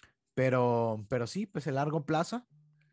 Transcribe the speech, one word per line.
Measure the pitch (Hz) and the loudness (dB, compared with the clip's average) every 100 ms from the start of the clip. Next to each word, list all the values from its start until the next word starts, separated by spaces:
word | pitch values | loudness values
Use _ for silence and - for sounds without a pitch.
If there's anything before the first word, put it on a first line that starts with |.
| - _ _ | -20 _ _
pero, | - 127 127 123 120 113 110 101 | 0 2 4 4 2 0 -2 -4
pero | 131 117 | -4 -2
sí, | 185 | -4
pues, | 220 156 143 | -6 -6 -2
el | |
largo | 135 147 160 151 | 0 0 -2 0
plazo. | 156 170 240 - _ _ _ _ | 0 0 -6 -10 _ _ _ _